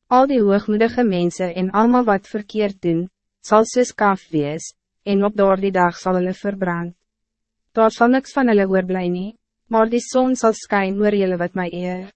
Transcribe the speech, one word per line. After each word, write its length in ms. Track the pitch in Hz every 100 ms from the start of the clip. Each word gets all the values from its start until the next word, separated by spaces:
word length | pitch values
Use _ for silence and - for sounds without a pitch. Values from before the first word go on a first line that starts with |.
| _
Al 200 | 247 277
die 120 | 262
hoogmoedige 640 | 202 202 202 214 226 240
mensen 500 | 233 180 175 - 185
en 180 | 175 185
allemaal 340 | 202 233 247 233
wat 220 | 196 -
verkeerd 540 | 214 208 214 202 196
doen, 280 | 175 165 180 _ _ _
sal 240 | - 214 226
soos 260 | 247 247
kaf 380 | - 208 190 -
wees, 420 | 160 143 160 - - _ _
en 220 | 202 196 202
op 100 | 208
daardie 360 | 196 190 196
dag 260 | 185 175 -
sal 160 | 185 185
hulle 180 | 180
verbrand. 600 | 190 202 196 185 170 170 - _ _ _ _ _ _ _
Daar 180 | - 220
sal 160 | - 240
niks 240 | 262 269
van 140 | 277 247
hulle 200 | 208 190
oorblij 420 | 190 185 185 180
nie, 280 | 180 196 226 _ _ _
maar 220 | 226 220
die 100 | 240
son 360 | - 262 254 254
sal 180 | 226
skyn 480 | 214 - 202 190 196
oor 140 | 208 208
julle 220 | 190 180
wat 160 | 175
my 140 | 185 175
eer. 340 | 175 180 180 190